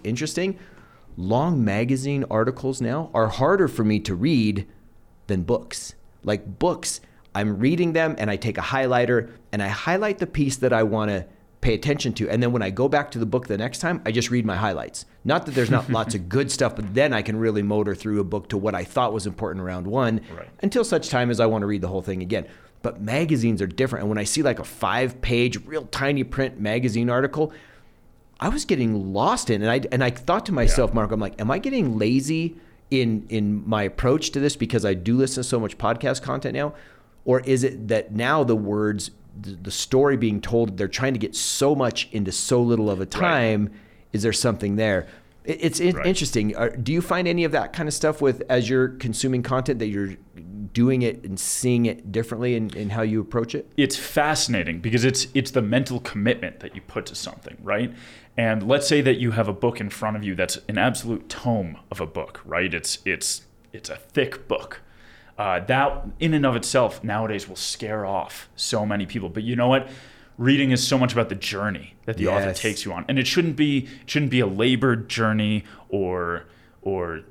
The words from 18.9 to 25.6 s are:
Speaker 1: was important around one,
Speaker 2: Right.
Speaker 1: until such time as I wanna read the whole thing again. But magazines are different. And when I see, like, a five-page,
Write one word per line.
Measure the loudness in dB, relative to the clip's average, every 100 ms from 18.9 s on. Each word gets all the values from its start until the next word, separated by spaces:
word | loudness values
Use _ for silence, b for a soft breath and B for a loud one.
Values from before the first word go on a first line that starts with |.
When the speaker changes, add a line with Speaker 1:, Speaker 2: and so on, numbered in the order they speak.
| 0 0
Speaker 1:
was | 0 -4
important | -6 -6 -4
around | -6 -6 -2
one, | 0 2 0 -4
Speaker 2:
Right. | -14 -16 -4
Speaker 1:
until | 0 2 2
such | 0 2
time | 0 2
as | 4
I | 4
wanna | 2 0
read | 0
the | -2
whole | -4
thing | -4 -6
again. | -2 -4 -4 B B B
But | -8 -6
magazines | -4 0 2 2 2 2
are | -2
different. | 0 -2 0
And | -2
when | -2
I |
see, | -2 0
like, | 0 0
a |
five-page, | -4 -4 -2 0 0 -2 0 2 2 0